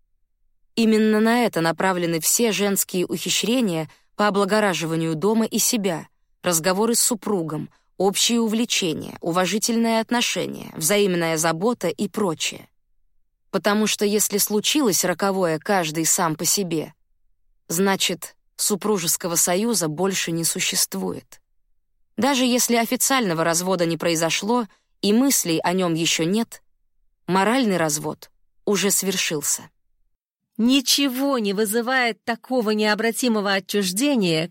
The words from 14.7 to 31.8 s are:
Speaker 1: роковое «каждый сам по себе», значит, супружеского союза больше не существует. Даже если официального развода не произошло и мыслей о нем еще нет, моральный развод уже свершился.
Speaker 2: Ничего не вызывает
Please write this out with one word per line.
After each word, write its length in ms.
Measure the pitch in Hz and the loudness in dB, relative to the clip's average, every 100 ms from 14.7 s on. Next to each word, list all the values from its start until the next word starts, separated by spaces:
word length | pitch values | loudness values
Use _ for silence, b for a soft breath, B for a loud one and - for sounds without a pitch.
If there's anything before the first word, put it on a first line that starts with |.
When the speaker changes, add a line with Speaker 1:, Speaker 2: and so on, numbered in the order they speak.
| 302 262 170 | 0 2 2
Speaker 1:
роковое 560 | 185 170 196 190 175 156 | 0 0 -2 0 0 -2
«каждый 460 | - 202 160 151 160 | 0 0 0 -2 0
сам 300 | - 175 156 | 0 0 0
по 100 | 175 | -2
себе», 480 | - 185 165 151 - _ _ _ _ _ _ _ | -2 -2 -4 -6 -12 _ _ _ _ _ _ _
значит, 680 | 170 196 190 - 170 - - _ - | 0 0 2 -2 -4 -10 -18 _ -6
супружеского 800 | - 202 208 214 165 - 185 165 | -4 -2 0 -2 0 -2 -2 0
союза 520 | - 180 226 226 160 | 2 2 0 0 -2
больше 440 | 151 190 185 - | 0 -2 -2 -2
не 120 | 165 | -2
существует. 1000 | 165 185 - 190 - 196 185 - - - _ _ _ _ _ _ _ - | -2 -2 -2 -2 -2 -4 -8 -8 -14 -20 _ _ _ _ _ _ _ -2
Даже 300 | 240 277 254 | 0 2 2
если 300 | 247 - 233 | 2 2 2
официального 680 | 233 247 - 269 214 160 | 0 0 0 2 0 0
развода 420 | 165 165 180 185 170 | 0 0 0 0 0
не 120 | 165 | 0
произошло 720 | 175 165 165 160 196 247 214 b b _ | 0 0 0 -2 0 -2 -2 b b _
и 120 | 196 | 2
мыслей 460 | 214 277 - 175 160 | 4 4 2 0 0
о 100 | - | 0
нем 220 | 185 180 160 | 0 0 0
еще 300 | 165 - 160 | 0 0 0
нет, 360 | 208 233 - _ _ _ _ _ _ - | 0 -2 -8 _ _ _ _ _ _ -2
моральный 500 | 180 196 254 233 180 | 0 2 2 2 2
развод 520 | 160 151 156 151 - _ _ _ - | 0 -2 -6 -10 -16 _ _ _ -2
уже 260 | 202 196 | 0 2
свершился. 760 | - 190 185 - 151 143 - 160 _ _ _ _ _ _ _ _ - | 0 -2 -2 -2 -4 -4 -6 -8 _ _ _ _ _ _ _ _ -2
Speaker 2:
Ничего 800 | 226 269 - - 285 247 277 269 | 2 2 2 0 0 0 0 0
не 140 | 208 | -2
вызывает 720 | 196 220 220 | -2 0 0